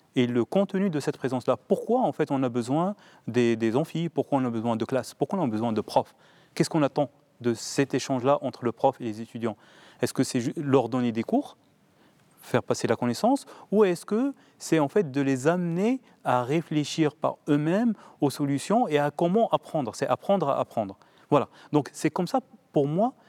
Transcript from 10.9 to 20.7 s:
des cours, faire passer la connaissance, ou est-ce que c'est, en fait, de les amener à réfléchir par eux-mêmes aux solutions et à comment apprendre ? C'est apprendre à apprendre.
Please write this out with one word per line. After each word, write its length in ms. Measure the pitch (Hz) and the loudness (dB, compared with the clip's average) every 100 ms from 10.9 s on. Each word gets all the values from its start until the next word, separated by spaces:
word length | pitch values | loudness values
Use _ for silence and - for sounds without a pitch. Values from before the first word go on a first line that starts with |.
| 127 123 | 0 -2
des 120 | 113 | -2
cours, 340 | 110 247 - - _ _ _ _ _ _ _ _ | -2 -2 -2 -10 _ _ _ _ _ _ _ _
faire 200 | - 123 | -2 -2
passer 260 | - 123 117 | 0 -2 -2
la 80 | 113 | 0
connaissance, 520 | 120 117 226 269 - - - | -2 0 0 0 -4 -20 -2
ou 120 | 202 | 2
est-ce 220 | 196 175 - | 4 2 -2
que 300 | 208 277 269 _ _ | -2 -2 -6 _ _
c'est, 180 | - 160 | 0 2
en 100 | 143 | 2
fait, 220 | 208 160 | 0 0
de 120 | 131 | 0
les 260 | 135 131 139 | 0 0 0
amener 520 | 180 175 170 214 262 - _ | 0 0 -2 0 -2 -6 _
à 200 | - 123 | 0 0
réfléchir 720 | 120 160 - 151 143 - 151 - | 0 -2 -2 -2 -2 0 0 0
par 220 | 135 - - | -4 -4 0
eux-mêmes 480 | 147 151 190 240 202 - - | 0 2 0 0 -2 -8 -4
aux 80 | 143 | -2
solutions 580 | - 143 139 - 214 220 | 0 -2 -2 0 0 2
et 120 | 147 | 2
à 100 | 147 | 0
comment 380 | - 170 208 220 | 0 0 2 2
apprendre ? 480 | 151 - 160 117 - | 0 -2 -4 -4 -4
C'est 100 | 139 | -2
apprendre 400 | 127 - 196 143 | -2 0 0 2
à 120 | 127 | 0
apprendre. 400 | 127 | -2